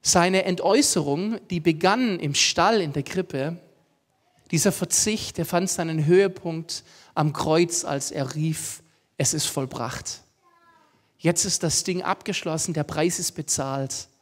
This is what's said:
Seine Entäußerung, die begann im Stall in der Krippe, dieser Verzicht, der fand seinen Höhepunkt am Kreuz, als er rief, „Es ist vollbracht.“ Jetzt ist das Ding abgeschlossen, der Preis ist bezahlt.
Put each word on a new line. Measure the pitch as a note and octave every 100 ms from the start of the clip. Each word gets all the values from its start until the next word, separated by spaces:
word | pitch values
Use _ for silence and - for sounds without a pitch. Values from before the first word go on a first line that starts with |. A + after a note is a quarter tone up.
Seine | - F#3 F3 F#3+
Entäußerung, | - F3+ E3+ A3+ C#4+ F#3 C#3+ D3 G#3 A3+ -
die | E3+
begann | E3 D#3 F#3 A3+ B3 F3
im | D3+
Stall | C#3 - - F#3 A3+
in | D#3+
der | C#3+
Krippe, | C3+ F#3 F3+ C#3 C#3+ E3+ _ _ _ _ _ _ _ _ _
dieser | E3 G3+
Verzicht, | - E3+ - G#3+ G#3+ - -
der | D#3+
fand | F3 F#3
seinen | - E3 D#3+ D3+
Höhepunkt | F3+ G3 F#3+ E3+ D#3+ D#3+ - - - -
am | - D3+
Kreuz, | - - D#3+ F3 -
als | - C#3 -
er | - C3+ D3+
rief, | D#3+ D#3 - - _ _ _ -
„Es | C3
ist | D#3 -
vollbracht.“ | - C3 B2+ A#2+ - - - _ _ _ _ _ _ _ _ _ _
Jetzt | E3 F3 G3+
ist | -
das | E3 -
Ding | - F3+
abgeschlossen, | - G3 - G3 E3+ D#3+ E3
der | D#3
Preis | D3 D3+ E3+ F3
ist | E3+
bezahlt. | - D3 - C3+ C3+ C3+ - - _